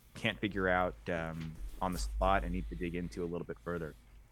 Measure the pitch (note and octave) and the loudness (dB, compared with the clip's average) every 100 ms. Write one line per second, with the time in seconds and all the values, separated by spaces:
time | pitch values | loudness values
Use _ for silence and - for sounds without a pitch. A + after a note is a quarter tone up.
0 | - - A2+ G2 A2 F#2+ F#2 F2+ F2+ - | -18 -2 -2 0 0 2 4 6 4 0
1 | - E2+ E2 E2 D#2+ D#2+ - - F#2 F2 | -2 -2 -2 -4 -6 -6 -8 -2 -2 0
2 | - - F#2 G2 F2+ F2+ F2+ E2+ F2 F2 | -2 2 4 4 4 -2 -2 -2 -2 -2
3 | F2 - F2 E2+ E2 E2 - F2 D#2 - | -4 -2 -2 -2 -4 -6 -4 -4 -4 -8
4 | - - - | -18 -20 -6